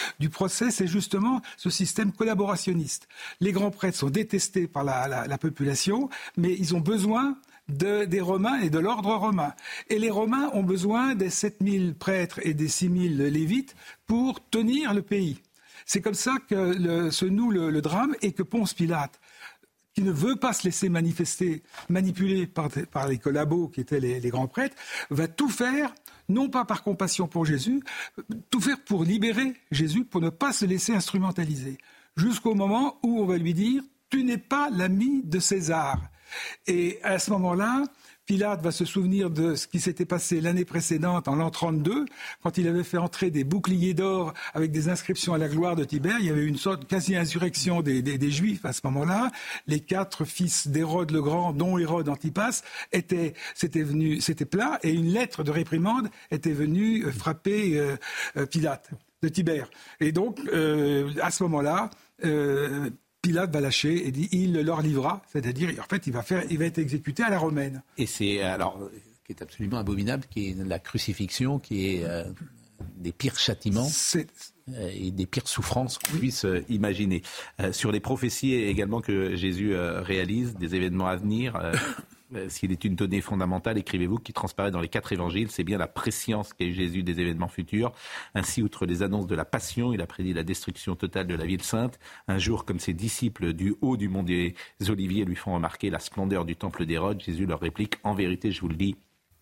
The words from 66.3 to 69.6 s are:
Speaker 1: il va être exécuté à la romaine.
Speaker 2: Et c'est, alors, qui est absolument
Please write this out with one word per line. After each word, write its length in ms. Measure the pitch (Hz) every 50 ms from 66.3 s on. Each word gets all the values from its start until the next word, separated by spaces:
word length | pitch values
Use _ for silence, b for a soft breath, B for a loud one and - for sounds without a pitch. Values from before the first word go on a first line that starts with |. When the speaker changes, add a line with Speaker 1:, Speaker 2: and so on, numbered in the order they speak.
| 185 180 170 -
Speaker 1:
il 80 | 170 151
va 60 | 160
être 140 | 165 165 165
exécuté 440 | 160 135 143 147 - - 135 - 233
à 60 | 233
la 80 | 202 180
romaine. 440 | 160 160 151 143 139 139 135 135 - _ _ -
Speaker 2:
Et 80 | 120
c'est, 340 | 104 - - 104 101 101 101 98
alors, 360 | 92 95 95 87 92 92 98 101 98 107 110 - - - _ _
qui 60 | - -
est 100 | - 110
absolument 340 | - - -